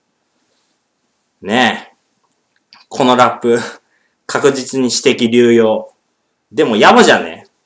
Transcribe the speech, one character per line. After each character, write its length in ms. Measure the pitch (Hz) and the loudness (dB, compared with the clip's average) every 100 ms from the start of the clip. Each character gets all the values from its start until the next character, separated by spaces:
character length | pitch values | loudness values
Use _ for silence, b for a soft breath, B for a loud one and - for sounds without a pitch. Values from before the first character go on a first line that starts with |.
| _ _ _ _ _ _ _ _ _ _ _ _ _ _ | _ _ _ _ _ _ _ _ _ _ _ _ _ _
ね 500 | 92 120 113 - - | -6 -2 -2 -4 -12
え。 40 | _ _ _ _ _ _ _ _ _ - | _ _ _ _ _ _ _ _ _ -12
こ 140 | - | -2
の 120 | 127 123 | 0 2
ラ 220 | 120 - | 2 0
ッ 20 | |
プ、 200 | 120 117 - B B B B B - | -2 -2 -4 B B B B B -8
確 280 | 127 139 | -2 -2
実 260 | 131 123 131 | -2 -6 -4
に 60 | 123 | -4
指 400 | - 127 127 117 | -2 -2 0 0
摘 40 | |
流 240 | 120 120 | 2 4
用。 400 | 117 110 107 - _ _ _ _ _ _ | 4 2 -2 -6 _ _ _ _ _ _
で 120 | 110 | -4
も 140 | 143 107 | -2 2
野 120 | 165 | 4
暮 140 | 233 | 4
じ 80 | 170 | 2
ゃ 80 | 110 | 0
ね？ 280 | 82 82 _ _ | -4 -16 _ _